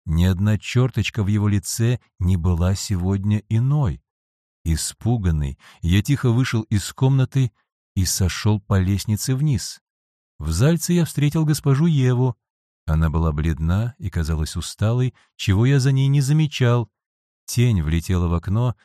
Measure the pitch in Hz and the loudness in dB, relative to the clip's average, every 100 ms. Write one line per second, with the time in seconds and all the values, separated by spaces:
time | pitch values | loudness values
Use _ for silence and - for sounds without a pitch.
0 | - 80 92 92 104 107 - 123 127 - | -2 2 2 2 0 0 0 0 0 -2
1 | - - 98 104 104 101 - - 117 123 | -4 -2 -2 0 0 -2 -2 -2 -2 -2
2 | - - 90 92 87 82 90 98 - 95 | -8 -4 0 0 2 2 0 -2 -4 -2
3 | 90 98 101 104 - 110 131 151 120 65 | -2 -2 0 -2 0 0 0 0 0 -4
4 | _ _ _ _ _ _ 80 78 - - | _ _ _ _ _ _ -4 -2 -4 -4
5 | 113 120 90 78 71 67 - - 82 95 | -2 0 0 0 -2 -6 -16 -6 0 2
6 | - 139 127 117 131 117 - 104 - - | 2 0 2 2 0 -2 -2 -2 -4 -2
7 | 135 135 127 135 127 - _ _ _ - | 0 2 0 0 -2 -4 _ _ _ -4
8 | 85 - 90 - 107 104 - 98 92 98 | -2 0 -2 0 0 -2 0 0 2 -2
9 | - 104 - 131 151 113 - - _ _ | -2 -4 -2 -2 0 -2 -4 -14 _ _
10 | _ _ _ - 78 80 139 170 - 175 | _ _ _ -10 -4 0 2 2 0 0
11 | 160 - 143 160 156 147 143 135 170 147 | 0 0 0 0 0 0 0 2 2 2
12 | 127 123 131 - _ _ _ _ - 78 | 2 2 0 -4 _ _ _ _ -2 0
13 | 80 80 82 73 80 73 80 95 117 - | 2 2 0 0 -2 -2 0 0 -2 -6
14 | 170 85 78 80 80 87 - - 107 123 | -8 -4 -2 -2 -4 -6 -10 -4 -2 0
15 | 127 - _ - - 98 123 143 135 135 | -2 -6 _ -6 0 2 4 4 2 2
16 | 135 143 135 156 151 - 123 120 110 _ | 2 2 2 2 0 2 2 2 -2 _
17 | _ _ _ _ - - 123 101 76 82 | _ _ _ _ -6 0 2 2 2 0
18 | - 90 85 85 90 107 123 - | 0 0 0 -2 -2 -2 -2 -6